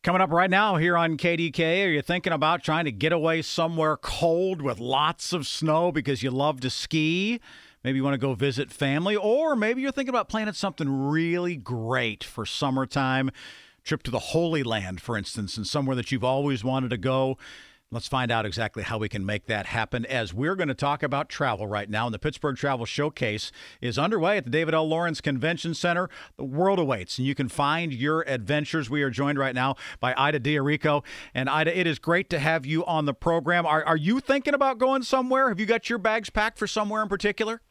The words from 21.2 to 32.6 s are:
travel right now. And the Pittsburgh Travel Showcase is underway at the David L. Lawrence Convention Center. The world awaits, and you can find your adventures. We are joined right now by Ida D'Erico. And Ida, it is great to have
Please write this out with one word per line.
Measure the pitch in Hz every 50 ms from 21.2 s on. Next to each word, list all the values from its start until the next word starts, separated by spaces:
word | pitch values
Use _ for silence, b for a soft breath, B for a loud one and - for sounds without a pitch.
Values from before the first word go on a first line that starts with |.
| 156 -
travel | - - 151 131 110 90 107 101
right | 107 104 104 101
now. | 104 107 113
And | 123
the | 110 101
Pittsburgh | - 151 - - - 147 131
Travel | - - 143 135 120 117
Showcase | - - - 143 147 - - 131 110 104 107 - - B B B B B B
is | - 123 107
underway | 139 147 185 220 170 160 185 214
at | 202 127
the | 120
David | 120 156 165 156 160
L. | 160 160 156
Lawrence | 160 165 175 170 156 -
Convention | - 151 139 127 117 160 175 - - 170
Center. | 160 - - 180 170 175 185 170 B B B B B
The | -
world | 135 135 131 151 180 196 196 185
awaits, | 160 135 127 101 90 - -
and | - 127 139
you | 139
can | - 135 117
find | - - 143 143 156 165 170 160
your | 135 113 131 147 156 160
adventures. | 165 156 135 123 104 95 147 151 151 - - 165 143 107
We | 139 147
are | 143 135
joined | 117 120 139 139 147 139
right | 135 135 123
now | 127 127 135 135 B B B B B
by | - 127 127
Ida | 131 135 147 151 143
D'Erico. | 113 143 151 147 135 143 151 147 - 151 147 147 B B B B B B
And | B 123 131 135
Ida, | 139 156 156 160 170 185
it | 180
is | 165 147 -
great | - 156 170 180 196 _
to | 180 147
have | 139 156 160 165